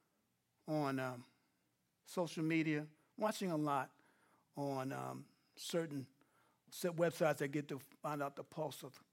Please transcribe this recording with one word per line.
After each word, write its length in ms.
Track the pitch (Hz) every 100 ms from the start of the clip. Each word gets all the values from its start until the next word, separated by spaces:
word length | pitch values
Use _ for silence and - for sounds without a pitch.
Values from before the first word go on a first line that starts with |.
| _ _ _ _ _ _ -
on, 320 | 151 139 131
um, 280 | 131 123 - _ _ _ _ _ _ _ -
social 360 | - 165 -
media, 440 | 156 165 156 151 151 - _ -
watching 320 | 214 214 190
a 60 | 156
lot 340 | 151 139 135 - - _ _ _ _ -
on, 360 | 143 135 131
um, 340 | 131 131 131 139 _ _ -
certain 500 | - 175 165 143 127 _ _ _ _ _ -
set 220 | - 180
websites 460 | 165 170 160 165 143
that 100 | 143
get 200 | 147 147
to 100 | 135 - -
find 220 | 151 147
out 120 | 139
the 100 | -
pulse 380 | - - 156 -
of 160 | 139 - -